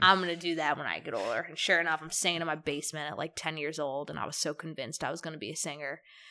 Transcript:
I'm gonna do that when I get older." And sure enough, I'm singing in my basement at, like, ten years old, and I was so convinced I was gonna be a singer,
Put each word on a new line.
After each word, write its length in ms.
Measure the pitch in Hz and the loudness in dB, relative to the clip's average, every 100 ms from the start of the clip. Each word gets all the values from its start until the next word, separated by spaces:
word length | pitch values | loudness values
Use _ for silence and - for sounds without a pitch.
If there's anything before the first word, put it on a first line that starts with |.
I'm 180 | 185 190 | 8 8
gonna 160 | 180 170 | 6 0
do 200 | 175 165 | 0 2
that 220 | 147 139 | 2 0
when 80 | 131 | 0
I 120 | 80 | -4
get 140 | 147 113 | -2 -2
older." 260 | 107 113 - | 0 0 -2
And 80 | 156 | 0
sure 220 | - 170 | 4 4
enough, 200 | 170 156 | 4 0
I'm 100 | 160 | 0
singing 300 | - 185 170 | 0 2 2
in 60 | 165 | 0
my 80 | 156 | -2
basement 560 | 156 143 - 156 147 | -2 -2 -2 -4 -4
at, 60 | - | -4
like, 160 | 156 - | -4 -4
ten 220 | 160 156 | -4 -2
years 220 | 147 156 | -4 -2
old, 300 | 143 139 147 | -2 -2 -4
and 100 | 156 | -4
I 60 | - | -4
was 120 | - | -2
so 160 | 156 | -2
convinced 500 | 147 160 151 120 - | -4 -6 -8 -6 -4
I 80 | 139 | -4
was 100 | 165 | -4
gonna 160 | 160 156 | -6 -8
be 140 | 107 | -6
a 40 | 156 | -4
singer, 460 | 160 143 139 151 - - - | -6 -6 -8 -8 -14 -20 -20